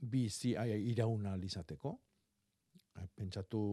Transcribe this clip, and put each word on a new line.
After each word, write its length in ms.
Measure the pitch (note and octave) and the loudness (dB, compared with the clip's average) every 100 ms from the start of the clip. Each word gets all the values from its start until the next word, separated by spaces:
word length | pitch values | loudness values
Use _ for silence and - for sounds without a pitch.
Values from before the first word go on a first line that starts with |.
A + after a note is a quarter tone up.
bizi, 540 | B2+ C3 A2+ - B2 G#2+ | 0 2 2 0 0 2
ai, 140 | A#2 | 2
ai, 80 | G#2+ A2 | 2 2
irauna 380 | A#2 A2+ A2+ G2+ | 2 2 2 0
ahal 120 | F#2+ F#2+ | -2 -2
izateko. 460 | F#2+ - - C#3 A#3 _ _ _ _ _ _ _ - _ - | -4 -6 -6 -6 -6 _ _ _ _ _ _ _ -20 _ -12
Eh, 80 | F2+ - | -12 -6
pentsatu, 460 | G2 G2+ F#2 A2 G#2 | -6 -4 -2 0 2